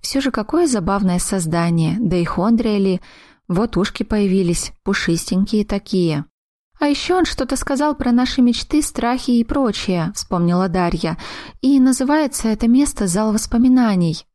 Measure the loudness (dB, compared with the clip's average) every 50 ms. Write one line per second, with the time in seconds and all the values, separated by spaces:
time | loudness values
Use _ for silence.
0 | _ -4 -4 -2 -2 -2 -2 -4 -6 -2 0 2 2 2 0 0 0 0 -2 0
1 | 0 0 0 0 -2 -2 -2 -2 -2 0 0 0 0 2 2 2 2 0 0 0
2 | -2 0 0 0 0 -2 -2 -2 2 2 2 2 2 0 0 2 2 0 0 -2
3 | -4 -10 -20 -20 -20 -20 -20 _ _ _ -2 -2 -2 0 0 -2 -2 -2 -2 -6
4 | -4 -2 0 0 2 2 2 2 2 0 0 -2 -4 -8 -12 _ _ -4 -2 -2
5 | 0 -2 -2 -2 -2 -2 0 0 0 0 0 -2 -2 -2 -4 -6 -6 -4 -2 0
6 | 0 0 0 -2 -6 _ _ _ _ _ _ _ _ _ _ -4 -2 0 0 -2
7 | -2 -2 0 0 0 0 -2 -4 -4 -4 -4 -6 -4 -4 -2 0 0 0 -2 -2
8 | 0 2 2 2 2 0 2 2 2 2 2 0 -4 -2 -2 -2 -2 -2 -4 -4
9 | -2 -2 -2 -2 -2 0 0 0 2 0 0 0 0 0 -2 -4 -4 -2 -2 -2
10 | -2 -4 -6 -8 -8 -6 -2 0 0 2 2 2 0 0 0 0 0 0 -2 -2
11 | -4 -4 -6 -6 -10 -14 -14 -16 -16 -18 -16 -4 0 2 4 4 4 4 4 2
12 | 2 0 2 2 0 0 -4 -4 -2 -2 -2 0 2 4 4 4 4 2 0 -2
13 | -2 -2 0 0 0 0 0 -2 -2 -2 0 2 4 4 4 4 4 2 2 2
14 | 0 0 -2 -4 -10 _ _